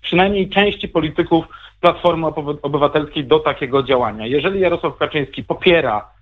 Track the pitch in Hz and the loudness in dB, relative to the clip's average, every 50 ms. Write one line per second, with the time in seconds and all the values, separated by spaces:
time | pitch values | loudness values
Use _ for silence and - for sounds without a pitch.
0 | _ - - 175 185 202 208 196 190 190 - 196 202 208 202 - - - - 170 | _ 0 2 2 2 2 2 0 -2 0 2 2 2 2 0 -4 -10 -4 -2 -2
1 | 156 156 147 - 170 - 165 165 160 - - - - - _ _ - 175 160 165 | -2 -2 -2 -2 0 2 2 0 0 -2 -16 -20 -20 -20 _ _ 2 2 2 4
2 | - 175 170 160 165 156 151 160 147 143 139 - - 143 143 147 143 147 - 156 | 0 0 0 2 -2 -4 -4 -4 -6 -6 -6 -6 -6 -4 0 2 0 2 2 0
3 | 151 147 - 160 143 120 147 156 151 156 139 - 147 127 123 139 131 123 135 127 | -2 -2 -6 -8 0 2 2 2 4 0 -2 -2 -4 0 0 0 2 2 2 2
4 | 123 110 104 110 110 113 135 147 139 180 196 196 185 175 170 170 - 160 131 - | 2 -2 -4 -6 -6 -2 -2 0 0 0 -2 0 0 0 0 0 -4 -6 -4 -2
5 | 156 147 - 151 139 131 - - 123 - - - - 185 170 165 147 127 107 107 | -6 -2 -2 -4 -4 -4 -8 -12 -6 -6 -6 0 2 4 4 4 4 2 -2 -2
6 | - - _ _ | -6 -8 _ _